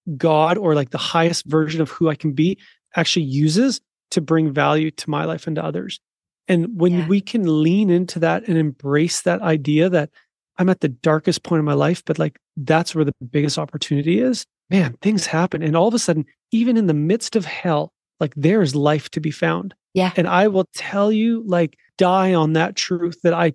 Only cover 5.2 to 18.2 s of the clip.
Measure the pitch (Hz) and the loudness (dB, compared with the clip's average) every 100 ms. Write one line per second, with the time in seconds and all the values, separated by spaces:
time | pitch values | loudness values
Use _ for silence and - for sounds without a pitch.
5.2 | 160 165 - 160 160 160 196 - _ _ | -4 -6 -6 -6 -6 -8 -10 -14 _ _
6.2 | _ _ - 175 170 208 180 175 160 202 | _ _ -2 0 0 0 0 2 0 0
7.2 | 196 233 180 156 160 190 208 175 180 170 | 0 -2 0 2 2 2 2 2 0 -2
8.2 | 165 175 226 165 156 131 139 143 170 - | -2 -2 0 0 0 -4 -2 0 0 -2
9.2 | - 175 190 160 139 151 180 180 147 _ | -2 -2 0 -2 0 2 4 2 -2 _
10.2 | _ _ _ - 180 185 151 123 165 156 | _ _ _ -2 0 0 -2 -2 0 0
11.2 | 170 165 - 165 151 143 147 180 - 160 | 0 -4 -2 -2 0 0 0 -2 -4 -2
12.2 | 156 - _ - 131 160 175 165 143 - | -4 -6 _ -10 0 0 0 -2 -2 -4
13.2 | 123 147 147 147 151 151 - 143 147 185 | -6 -2 -2 -2 -6 -8 -4 -2 0 0
14.2 | 254 247 - _ - 190 147 120 196 214 | 0 -2 -6 _ -2 0 0 -2 -2 0
15.2 | - 160 180 160 160 160 202 226 - 165 | 0 -2 -2 -2 0 2 2 0 0 -2
16.2 | - _ - 226 240 226 196 151 151 226 | -4 _ -4 0 2 2 2 2 2 0
17.2 | - 226 180 - 180 147 160 _ _ - | 0 -4 -4 -6 -2 -2 -4 _ _ -6